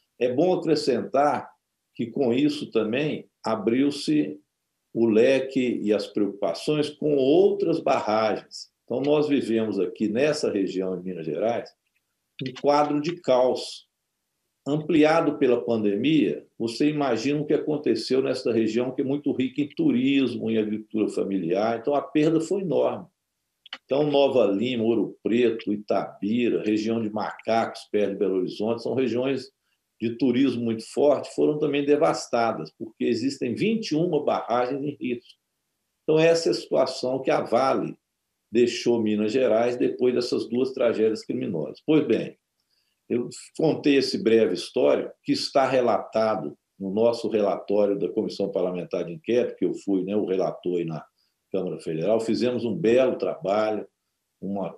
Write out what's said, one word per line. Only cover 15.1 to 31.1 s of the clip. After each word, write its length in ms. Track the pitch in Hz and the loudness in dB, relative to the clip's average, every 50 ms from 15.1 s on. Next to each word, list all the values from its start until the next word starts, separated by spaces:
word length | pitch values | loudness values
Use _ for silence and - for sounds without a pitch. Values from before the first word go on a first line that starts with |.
| 160 165 156 147 147 | 4 4 2 0 0
pela 260 | - 143 123 120 117 - | 0 2 2 2 2 0
pandemia, 800 | 117 117 110 107 104 98 104 120 147 160 151 117 85 76 - - _ _ | -2 -2 0 0 0 0 0 0 2 2 2 2 0 -2 -6 -10 _ _
você 320 | - 110 113 113 - 151 147 | -8 -6 -6 -2 0 0 0
imagina 500 | 151 147 143 131 117 107 117 135 147 151 | 0 0 -2 -2 -2 -2 0 -2 -2 -2
o 60 | 143 | 0
que 80 | - 156 | 0 -2
aconteceu 680 | 143 - 160 151 143 - - 113 110 - - 127 131 | -2 0 -2 -4 -2 0 0 0 0 0 0 0 0
nesta 320 | 135 135 131 - - 127 | 0 0 -2 -2 -2 0
região, 400 | 113 113 113 107 104 120 123 131 - | 0 2 0 0 0 -2 -2 -2 -2
que 60 | - | -4
é 20 | 135 | -2
muito 280 | 127 139 147 - 139 | -2 -2 -2 -2 -4
rica 300 | 117 120 131 127 - - | -2 -2 -2 -4 -2 -4
em 80 | 143 - | -4 -4
turismo, 800 | - - 165 156 117 120 131 135 139 139 131 117 113 110 110 113 | -2 -2 0 2 2 2 2 2 2 2 0 0 -2 -4 -4 -2
em 80 | 110 | 0
agricultura 500 | 110 110 104 107 107 - _ - 110 101 98 | 0 0 -2 -4 -6 -8 _ -2 -2 0 0
familiar. 720 | - - 95 95 98 95 85 80 90 98 107 113 117 113 | 0 -2 -2 -2 -2 -2 0 0 0 0 0 0 -2 -2
Então, 140 | - 139 143 | -2 -2 -2
a 80 | 139 | -2
perda 400 | - - - 156 151 160 160 160 | -2 0 0 2 2 4 2 2
foi 200 | 160 - 190 202 | 0 0 -2 -2
enorme. 440 | 190 170 131 123 123 127 117 107 90 - _ _ _ _ _ _ _ _ _ _ _ - - - _ | -2 0 0 0 0 0 -2 -4 -10 -16 _ _ _ _ _ _ _ _ _ _ _ -18 -18 -12 _
Então, 240 | - 127 143 151 147 | -2 0 0 2 2
Nova 360 | 143 143 139 131 - 127 110 | 4 4 4 4 4 4 4
Lima, 380 | 101 98 98 113 131 127 113 110 | 4 2 0 0 0 0 0 2
Ouro 360 | 113 117 110 95 - - _ | 2 2 2 0 -2 -4 _
Preto, 500 | - 101 104 120 123 113 110 - - - | -4 0 2 2 2 2 0 -2 -4 -4
Itabira, 920 | 104 104 104 - 107 95 - - - - - 104 113 123 120 107 90 85 80 | -6 -4 -2 -2 -2 -2 -2 -4 -8 -6 -4 -2 0 0 0 0 0 0 0
região 360 | 104 110 104 107 113 113 117 | 0 -2 0 0 -2 -2 -2
de 120 | 113 107 | -2 -4
Macacos, 760 | 104 107 98 80 - - - - 110 113 107 - - - - - | -4 -4 -6 -6 -8 -8 -4 -2 0 0 0 -2 -6 -12 -10 -2
perto 220 | - 104 104 98 98 | 0 0 0 0 0
de 40 | |
Belo 200 | 95 101 95 95 | -2 0 0 0
Horizonte, 440 | 92 92 80 - - 104 110 117 117 | 0 -2 -2 -4 -4 -2 -2 -2 -4
são 140 | - 127 117 | -4 -4 -2
regiões 560 | 127 135 117 107 123 127 135 135 131 127 - _ _ _ _ _ _ _ _ _ - | -2 0 0 0 -2 -2 -2 -2 -4 -6 -10 _ _ _ _ _ _ _ _ _ -6
de 180 | 113 117 120 | -6 -4 -2
turismo 460 | 117 143 127 117 123 139 135 113 120 120 | 0 2 2 4 4 4 2 2 0 -2
muito 200 | 113 113 110 - - | -2 -4 -4 -6 -6
forte, 420 | - 123 139 147 | 0 2 4 4